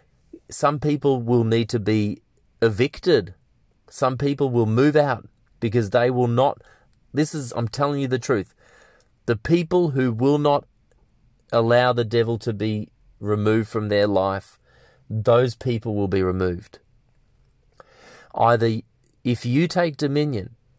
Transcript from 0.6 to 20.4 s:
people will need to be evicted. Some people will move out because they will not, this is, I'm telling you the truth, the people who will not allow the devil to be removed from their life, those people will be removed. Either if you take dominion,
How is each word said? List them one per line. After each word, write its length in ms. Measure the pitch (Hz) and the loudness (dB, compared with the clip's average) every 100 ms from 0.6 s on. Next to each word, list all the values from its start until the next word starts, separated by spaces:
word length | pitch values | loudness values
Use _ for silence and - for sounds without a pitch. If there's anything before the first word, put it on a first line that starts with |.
| 147 147 | -2 0
people 420 | 151 147 143 131 | -2 0 0 0
will 220 | 117 120 | 2 2
need 260 | 113 113 113 | 2 0 0
to 100 | 117 | -4
be 420 | 98 110 104 - _ _ _ - | 0 0 0 -6 _ _ _ -2
evicted. 720 | 113 98 143 - 185 135 95 - _ _ _ _ _ | 0 0 -2 -2 2 2 0 -14 _ _ _ _ _
Some 280 | - 131 127 | -4 -4 -2
people 320 | 143 139 135 | -4 -2 0
will 160 | 120 110 | 0 0
move 300 | 113 147 151 | 2 4 4
out 320 | 143 117 - _ _ - | 2 -2 -8 _ _ -6
because 320 | 117 120 104 | -2 0 0
they 180 | 120 123 | 2 2
will 180 | 127 120 | 2 0
not, 340 | 120 139 - - _ _ _ _ | 2 0 -2 -16 _ _ _ _
this 200 | 143 160 | -4 -2
is, 200 | 156 123 - | -4 -8 -6
I'm 120 | 113 | -6
telling 340 | - 143 143 | -2 -2 -2
you 60 | 135 | -2
the 120 | 127 | -4
truth, 340 | - 113 90 _ _ _ _ _ _ _ - | 0 -2 -2 _ _ _ _ _ _ _ -4
the 100 | 113 | -4
people 560 | - 175 165 180 170 | 0 0 2 0 0
who 200 | 135 127 | 0 -2
will 260 | 110 139 147 | 0 0 2
not 280 | 147 143 - _ _ _ _ _ _ _ - | 2 0 -2 _ _ _ _ _ _ _ -2
allow 420 | 120 113 120 127 | 0 4 4 4
the 120 | 120 110 | 0 0
devil 320 | 117 113 113 | 0 0 -2
to 140 | 120 | -4
be 360 | 104 110 107 - _ _ - | -4 -4 -4 -8 _ _ -10
removed 500 | 104 104 107 110 107 | -4 0 2 0 0
from 200 | 113 104 | -4 0
their 180 | 104 104 | 0 2
life, 520 | 98 95 95 - _ _ _ _ _ - | 2 0 -2 -10 _ _ _ _ _ -10
those 460 | 110 107 120 127 - | -4 2 2 2 -4
people 400 | 131 113 113 104 | -6 -4 -4 -4
will 120 | 98 | -2
be 140 | 95 | 0
removed. 580 | 92 92 90 87 - - _ _ _ _ _ _ _ _ _ _ - _ - - - | 0 0 -2 -4 -12 -20 _ _ _ _ _ _ _ _ _ _ -20 _ -20 -20 -12
Either 480 | - 117 117 113 113 - _ _ _ | 0 2 4 2 -2 -8 _ _ _
if 220 | - 117 120 | -4 -4 0
you 220 | 135 170 | 0 0
take 300 | 185 170 139 | 0 -2 -2
dominion, 580 | 147 143 151 113 | -2 0 -2 -4